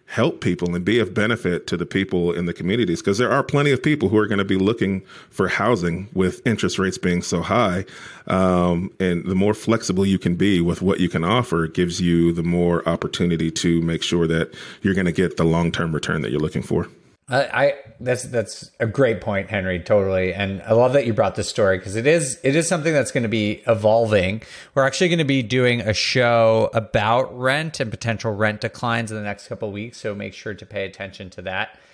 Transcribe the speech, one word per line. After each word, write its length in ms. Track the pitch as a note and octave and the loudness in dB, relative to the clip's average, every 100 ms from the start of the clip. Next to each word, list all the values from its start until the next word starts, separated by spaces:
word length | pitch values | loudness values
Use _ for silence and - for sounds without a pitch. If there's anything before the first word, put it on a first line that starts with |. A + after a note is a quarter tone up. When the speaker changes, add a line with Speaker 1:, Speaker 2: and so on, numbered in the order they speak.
| - | -8
Speaker 1:
help 320 | - C#3+ - | -2 0 0
people 360 | F2+ F2 F2 F2 | -2 -2 -2 -2
and 100 | F2+ | 0
be 140 | A#2 | 2
of 160 | G#2+ A2 | 0 0
benefit 500 | A2 A2 F#2 E2+ - | 0 0 -2 -2 -4
to 100 | E2+ | -6
the 100 | E2+ | -2
people 460 | F#2+ F#2+ F2+ F2 | -2 0 0 0
in 140 | E2+ F2 | -2 -4
the 80 | |
communities, 480 | - F2 A#2 F#2 E2 | -4 -2 0 0 0
'cause 160 | - G2+ | 0 0
there 140 | A#2 | 2
are 100 | C3+ | 0
plenty 300 | - C#3+ C#3+ | 2 0 2
of 100 | B2+ | 2
people 280 | D3+ D3 G2 | 0 0 2
who 80 | G#2+ | 2
are 80 | G#2 | 2
gonna 180 | G2+ G2 | 0 0
be 100 | F#2+ | 2
looking 460 | G2 A#2 F#2+ F#2+ - - - | 2 2 0 -2 -6 -20 -10
for 160 | - F#2 | -2 -2
housing 600 | - G#2 A2 E2+ E2+ G2 | 0 0 2 0 -4 -4
with 320 | F#2 F#2 - - | 0 0 0 -2
interest 320 | G#2+ F2+ - | 0 -2 0
rates 220 | F#2+ - | -2 -2
being 240 | F#2 F2 | -2 -2
so 180 | - E2+ | -2 -4
high. 420 | E2+ G#2+ G#2+ F2+ - - - - - | 0 0 0 -2 -6 -14 -20 -14 -2
Um, 640 | F#2 F#2 F2+ F2 E2+ F#2+ - | 2 2 4 2 0 -4 -4
and 260 | F#2 E2+ E2 | -2 -2 0
the 80 | |
more 220 | F#2+ G2+ G#2+ | 2 2 0
flexible 500 | - A2 - F#2 G2 | 0 0 0 0 2
you 140 | F#2 | 2
can 160 | F2 F2 | 0 2
be 260 | G2 F#2 | 2 4
with 220 | E2+ E2 | 2 0
what 160 | F2+ F2 | 0 2
you 100 | F2 | 0
can 140 | E2 | 0
offer 420 | E2+ A#2+ A#2 E2+ D#2+ | 0 0 0 -2 0
gives 340 | F#2 F2 F2+ | 0 -2 0
you 300 | F2 E2+ E2+ | 2 4 4
the 120 | E2+ | 2
more 440 | E2+ F2 F2 E2+ E2 | 0 2 2 2 0
opportunity 640 | E2+ - - F2 E2 E2 | -2 -4 -2 -2 0 -2
to 320 | D#2+ F2 E2 | 0 0 2
make 220 | E2 E2 | 0 -4
sure 240 | - F2 E2 | -2 0 0
that 260 | E2 - - - - | 0 -2 -8 -20 -4
you're 100 | G2 | -2
gonna 180 | F#2+ F2+ | 0 0
get 260 | E2 F2 - | 0 -2 2
the 60 | |
long-term 480 | E2 E2 E2+ - E2+ | 2 2 0 -2 -2
return 300 | D2+ - E2 | -2 -2 -4
that 80 | A1+ | -2
you're 100 | C#2+ | -2
looking 220 | D#2 - | -2 -4
for. 260 | - E2+ E2 - _ _ - | -2 -4 -4 -12 _ _ -4
Speaker 2:
I, 120 | B2 | -2
I, 320 | B2 A#2 C#3+ - - - | 0 0 0 0 -12 -8
that's, 220 | B2 A#2+ | -4 -4
that's 480 | - A#2+ G2+ - - - | -2 -4 -4 -10 -18 -4
a 60 | A2+ | -2
great 340 | A#2+ B2+ G2+ | 2 2 0
point, 300 | - G2 F#2 | -4 -4 -4
Henry. 300 | G#2 F#2 F2+ | -4 -2 -4
Totally. 520 | - G#2 G2 F#2 F#2 | 2 2 4 0 0
And 300 | F#2 G2 F#2+ | -2 -4 -6
I 120 | - | 0
love 200 | A2+ B2+ | 2 4
that 140 | C#3 A#2+ | 2 2
you 60 | |
brought 200 | G#2+ G2+ | 0 0
this 160 | G#2+ G2 | -2 -6
story 300 | - G2+ F#2 | 0 2 2
'cause 160 | G2 G#2+ | -2 -2
it 100 | C3 | 2
is, 320 | E3 C#3 - | 2 0 -2
it 120 | E3+ D3+ | 0 2
is 120 | D#3+ | 0
something 260 | F3 D#3 | -2 0
that's 180 | D3 A2+ | 0 0
gonna 160 | C3+ A2 | -2 -2
be 360 | A2+ G#2 G2+ - | 0 -2 -2 0
evolving. 800 | A2 G#2+ A2+ A2+ G#2 F#2 A2 - - - C#3 | 2 4 4 4 2 2 -4 -12 -20 -4 0
We're 100 | C3+ | 0
actually 240 | - F3+ | 2 2
gonna 160 | E3+ C#3 | 2 2
be 160 | C3+ | 0
doing 400 | G#2+ B2+ B2 A#2+ | 2 2 2 2
a 100 | A2 | 0
show 800 | G#2 - C3 A#2+ A#2 A2+ A2+ A2 | -2 0 2 4 6 6 4 2
about 640 | A2+ G#2 A2+ G#2+ A#2+ C3 B2 | 0 -2 0 2 2 0 -2
rent 440 | B2+ C#3+ D#3+ - | 0 0 -2 -4
and 100 | A#2 | -6
potential 420 | - A#2 G#2+ A2+ | -4 -4 -2 -4
rent 300 | G2+ G#2+ G#2 | 0 0 0
declines 480 | A2+ - A#2+ A#2 A2 | -6 -4 -4 -2 -4
in 60 | G#2+ | -8
the 60 | |
next 240 | G#2 G2+ - | -8 -10 -12
couple 220 | A2+ G#2+ | -8 -8
of 40 | |
weeks. 240 | G2+ A#2 - | -8 -10 -8
So 160 | A2 | -8
make 220 | G2+ G#2 - | -8 -10 -12
sure 180 | A2 | -12
to 120 | G2 G2 | -12 -10
pay 180 | G#2 G2 | -8 -8
attention 460 | - F#2+ - F#2 | -10 -14 -12 -16
to 100 | - | -12
that. 360 | F#2 F#2+ A2 - _ | -8 -6 -8 -12 _